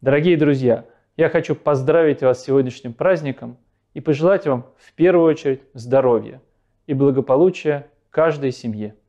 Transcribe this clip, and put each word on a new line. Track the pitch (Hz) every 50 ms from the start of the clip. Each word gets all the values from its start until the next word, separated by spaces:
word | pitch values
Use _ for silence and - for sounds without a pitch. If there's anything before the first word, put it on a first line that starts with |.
Дорогие | - 127 135 147 151 180 175
друзья, | 156 151 147 143 135 131 123 113 110 - - _ _ _ _ _
я | - 160 156
хочу | - 170 160 - 151
поздравить | - _ - 147 131 131 131 156 170 165 156 139 139 -
вас | 127 123 120
с | -
сегодняшним | - 135 139 135 127 120 - _ 123 117
праздником | _ - 190 190 165 151 143 123 - - 117 120 _ _ _ _ _ _ _ _
и | 156
пожелать | 135 - 151 135 156 175 196 185 - 156
вам | 135 123 123 - _ _
в | _ _ _
первую | _ 160 180 180 175 165 160
очередь | 156 - - 143 131 131 _ _ _
здоровья | 127 113 120 123 135 131 127 120 110 107 110 - 135 _ _ _ _ _ _ _ _ _ -
и | 147
благополучия | 131 139 139 135 131 123 - 127 135 165 185 180 - - 156 147 143 139 - _ _ _ _
каждой | _ - 160 165 156 147 139 135
семье. | 127 - - 120 107 104 107 104 107 _ _